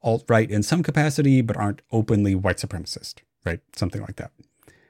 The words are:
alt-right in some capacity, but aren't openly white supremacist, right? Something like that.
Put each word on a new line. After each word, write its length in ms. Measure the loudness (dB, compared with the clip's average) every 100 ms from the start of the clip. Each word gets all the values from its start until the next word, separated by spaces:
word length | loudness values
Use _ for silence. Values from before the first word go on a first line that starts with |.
alt-right 480 | -2 -2 2 2 4
in 120 | 0
some 200 | 0 0
capacity, 580 | 0 0 0 2 4 4
but 160 | 2 -2
aren't 240 | -4 -4 _
openly 440 | -2 2 2 2
white 240 | 2 0 -2
supremacist, 600 | -4 -8 -10 -12 -14 -20 _ _ -6
right? 140 | -6 -10
Something 280 | -6 -6 -4
like 140 | -10 -12
that. 160 | -14 -18 _ _ _ _ _